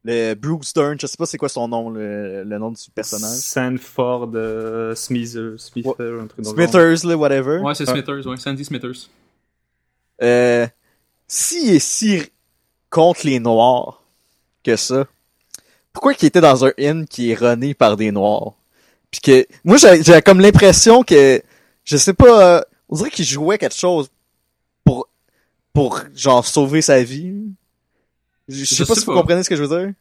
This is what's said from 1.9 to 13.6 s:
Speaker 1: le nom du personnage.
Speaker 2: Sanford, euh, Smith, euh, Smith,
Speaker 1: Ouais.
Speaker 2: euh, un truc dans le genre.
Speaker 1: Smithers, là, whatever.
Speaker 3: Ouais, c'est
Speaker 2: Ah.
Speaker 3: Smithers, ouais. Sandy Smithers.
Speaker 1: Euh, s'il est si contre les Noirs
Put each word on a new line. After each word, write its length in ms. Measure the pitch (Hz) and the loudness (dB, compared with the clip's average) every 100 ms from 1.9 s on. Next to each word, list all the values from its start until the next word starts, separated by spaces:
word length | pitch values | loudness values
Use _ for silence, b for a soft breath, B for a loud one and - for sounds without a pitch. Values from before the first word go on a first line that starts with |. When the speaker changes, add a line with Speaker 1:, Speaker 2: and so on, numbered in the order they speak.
| 110 107 104 101 98 | -12 -12 -12 -12 -14
Speaker 1:
le 160 | 98 104 | -12 -12
nom 140 | 110 | -12
du 80 | 113 - | -14 -16
personnage. 440 | - 110 107 110 123 | -14 -12 -10 -10 -10
Speaker 2:
Sanford, 960 | - - 127 127 - - 123 123 120 | -8 -6 -6 -8 -10 -8 -6 -6 -8
euh, 640 | 113 110 110 110 113 113 113 | -8 -8 -10 -10 -10 -10 -12
Smith, 360 | - 123 117 117 | -8 -8 -8 -12
euh, 180 | 113 110 | -14 -16
Smith, 280 | - 123 127 | -16 -12 -10
Speaker 1:
Ouais. 60 | 120 | -10
Speaker 2:
euh, 220 | 120 117 | -12 -12
un 40 | 110 | -16
truc 180 | - | -14
dans 80 | 107 | -10
le 40 | 107 | -2
genre. 100 | 170 | 2
Speaker 1:
Smithers, 360 | 185 165 165 170 | 4 2 2 -4
là, 80 | 165 | -2
whatever. 420 | 147 139 131 165 | -2 -2 -4 -6
Speaker 3:
Ouais, 140 | 139 147 | -6 -6
c'est 120 | 131 | -6
Speaker 2:
Ah. 40 | |
Speaker 3:
Smithers, 340 | 131 131 139 131 | -6 -8 -12 -12
ouais. 100 | 127 | -12
Sandy 280 | 139 135 | -12 -12
Smithers. 440 | 143 135 123 127 - _ _ _ _ _ _ _ _ _ _ _ | -12 -12 -12 -16 -20 _ _ _ _ _ _ _ _ _ _ _
Speaker 1:
Euh, 440 | 120 123 123 120 117 _ _ _ _ _ _ | 0 0 0 0 -4 _ _ _ _ _ _
s'il 480 | - - 339 269 | -8 -8 -4 0
est 40 | 165 | 0
si 440 | - - 214 185 139 _ _ _ _ _ _ | 0 -6 -4 -6 -8 _ _ _ _ _ _
contre 300 | 165 165 170 156 | 0 0 0 -4
les 140 | 131 | -4
Noirs 640 | 117 113 | 0 0